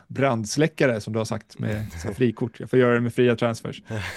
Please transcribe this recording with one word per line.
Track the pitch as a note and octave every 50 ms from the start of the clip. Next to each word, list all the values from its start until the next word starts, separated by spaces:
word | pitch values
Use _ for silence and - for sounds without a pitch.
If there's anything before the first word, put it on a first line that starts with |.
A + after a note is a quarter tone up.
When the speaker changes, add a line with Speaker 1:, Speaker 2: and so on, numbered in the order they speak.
| - -
Speaker 1:
brandsläckare, | - G#2+ C3 C#3 B2 A2+ G#2+ G#2+ - C#3+ D3+ D#3 - - D#3 C3+ A#2 G#2+
som | - A2+ A2
du | A2+
har | A2
sagt, | A2 A2+ A2 - _ - -
med | A#2 A2 G#2+ G#2 A2 G2+
Speaker 2:
<laughs> | - -
Speaker 1:
så | - A2
här | G2
frikort. | B2 C3 A#2 A2+ - B2+ A#2 - -
Jag | - -
får | - B2+
göra | B2 A#2+ A#2+
det | A#2+
med | A#2+ A#2 -
fria | - B2 A#2+ A#2
transfers. | A2+ B2 A#2 A2+ - - G#2+ G#2 - - -
Speaker 2:
<laughs> | A2+ G#2+ F#2 F2+ -